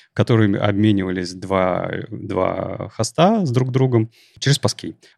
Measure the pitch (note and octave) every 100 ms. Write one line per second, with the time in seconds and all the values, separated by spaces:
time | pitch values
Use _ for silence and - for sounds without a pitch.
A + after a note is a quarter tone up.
0 | _ - G2+ A#2 G#2+ G#2 G#2+ G2 G#2+ G2+
1 | F#2 F#2 F2+ F#2 F#2 F#2+ F#2 F2+ F2+ F2+
2 | F#2+ G#2 G2+ F#2+ F#2 F2+ F#2+ F#2+ F#2+ -
3 | A2+ - F3+ A3+ D#3+ A#2+ B2+ B2+ C3 A#2
4 | A2+ _ _ - C3+ C#3+ G2+ - - -
5 | _